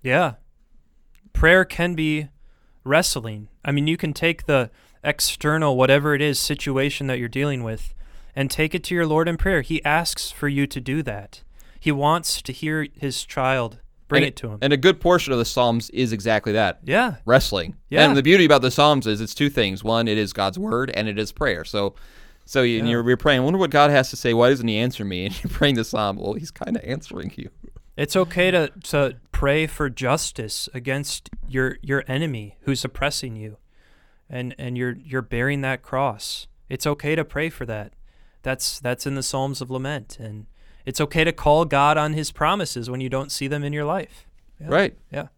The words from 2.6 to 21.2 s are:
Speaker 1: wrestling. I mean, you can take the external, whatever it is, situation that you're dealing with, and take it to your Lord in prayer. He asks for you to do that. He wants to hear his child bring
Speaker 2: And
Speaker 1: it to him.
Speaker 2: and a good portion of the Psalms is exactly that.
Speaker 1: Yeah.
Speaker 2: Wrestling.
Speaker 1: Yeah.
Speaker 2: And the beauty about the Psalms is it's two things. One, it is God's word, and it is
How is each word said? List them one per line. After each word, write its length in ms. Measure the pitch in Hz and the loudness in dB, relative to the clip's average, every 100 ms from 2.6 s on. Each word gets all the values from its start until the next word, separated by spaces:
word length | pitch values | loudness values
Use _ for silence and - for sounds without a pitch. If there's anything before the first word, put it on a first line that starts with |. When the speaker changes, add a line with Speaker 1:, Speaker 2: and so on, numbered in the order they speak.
| _ _ | _ _
Speaker 1:
wrestling. 640 | 127 151 185 - 113 107 104 _ | 2 4 4 -2 -6 -10 -14 _
I 80 | - | -2
mean, 140 | 143 151 | 0 0
you 100 | 165 | 0
can 160 | 160 | -2
take 340 | 143 165 165 - | 0 -2 -2 2
the 240 | 143 117 _ _ _ | 2 2 _ _ _
external, 760 | 147 143 - - 151 156 156 127 | -4 -2 -2 -2 0 2 2 4
whatever 380 | 131 139 147 | 6 6 4
it 60 | 143 | 2
is, 160 | 147 143 | 2 0
situation 680 | - 147 - 135 143 - 139 | -2 -4 -2 0 0 -2 -4
that 120 | 127 | -4
you're 100 | 120 | -4
dealing 340 | 135 143 135 | -2 -2 -2
with, 320 | 113 110 - - - - - | -6 -6 -8 -10 -16 -16 -14
and 160 | - 139 | -4 -4
take 240 | - 156 | 0 0
it 100 | 175 | 0
to 100 | - | -2
your 120 | 175 165 | 0 2
Lord 220 | 156 165 | 2 2
in 80 | 165 | 0
prayer. 260 | 190 175 | 2 2
He 220 | 127 160 | 0 -2
asks 460 | 147 156 165 - - | 2 0 0 -6 -8
for 180 | - 143 | -4 -2
you 180 | 139 139 | 0 -2
to 140 | 143 | -2
do 220 | 127 147 | -4 -4
that. 400 | 131 104 101 - - - - - | -4 -8 -14 -20 -20 -20 -20 -6
He 120 | - | -2
wants 500 | 143 143 170 165 - | 2 2 2 0 -6
to 100 | - | -8
hear 340 | 127 151 156 147 | -8 -4 -4 -6
his 300 | - 139 131 | -6 -6 -6
child 540 | - - 131 131 117 113 - _ - | -8 -2 0 0 -2 -8 -20 _ 0
bring 140 | 139 | 2
Speaker 2:
And 60 | 139 | 2
Speaker 1:
it 80 | - | -2
to 120 | 117 | -12
him. 80 | 107 | -2
Speaker 2:
and 100 | 135 | 2
a 40 | 143 | 4
good 240 | 165 190 | 4 4
portion 320 | 170 175 - | 4 4 4
of 60 | 127 | 0
the 40 | |
Psalms 460 | 113 - 120 117 - | 0 2 2 2 -2
is 220 | - 123 | -2 -2
exactly 400 | 110 104 110 110 | -2 0 0 0
that. 260 | 104 101 - | 0 0 -2
Speaker 1:
Yeah. 320 | - 175 247 143 | -2 0 0 -4
Speaker 2:
Wrestling. 500 | - 131 - 98 85 - - | 4 4 6 -2 -4 -10 -2
Speaker 1:
Yeah. 160 | 151 151 | 6 6
Speaker 2:
And 100 | 139 | 6
the 60 | |
beauty 220 | 135 190 | 6 6
about 180 | 165 143 | 8 6
the 80 | 127 | 4
Psalms 360 | 123 147 143 110 | 4 4 4 0
is 140 | 107 | -4
it's 140 | 110 | -4
two 140 | - 143 | -2 0
things. 320 | 139 104 95 | 2 -2 -2
One, 240 | 107 113 117 | -2 0 2
it 100 | 107 | 0
is 140 | 104 | -2
God's 260 | - 98 95 | -2 -2 -2
word, 300 | 208 117 135 | -4 -2 -2
and 140 | - 107 | -4 -4
it 100 | |
is 140 | 101 | -4